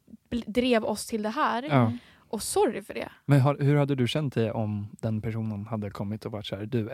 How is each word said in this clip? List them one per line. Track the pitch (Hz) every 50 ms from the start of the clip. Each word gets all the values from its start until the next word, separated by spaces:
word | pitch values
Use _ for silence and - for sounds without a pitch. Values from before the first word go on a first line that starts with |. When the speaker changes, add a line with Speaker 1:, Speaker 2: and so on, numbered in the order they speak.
| _ - - - _ -
Speaker 1:
bl-, | - 233 226
drev | - 196 247 240 262 240 220 220
oss | - 220 202 -
till | - 233 214 208
det | 214
här. | 220 294 294 220 220 233 254
Speaker 2:
Ja. | 311 294 131 120 113 - 247 - - -
Speaker 1:
Och | _ _ _ - 214 -
sorry | - - 381 415 277 196 -
för | 202 - -
det. | - - - - _ _
Speaker 2:
Men | - 143 143
har, | 123 147 143
hur | - 143 139 147
hade | 147 143 135 143
du | 131 123
känt | 117 - 151 156 131 -
dig | 120 113 107
om | - 120 110 104 104 104 104 107 - -
den | - 113 110 110
personen | 107 117 107 113 110 110 107 101 101
hade | - 117 107 104 98
kommit | - - 107 98 107 113 -
och | -
varit | 117 104 104
så | - -
här: | 98 107
"Du, | 110 123 117 107 113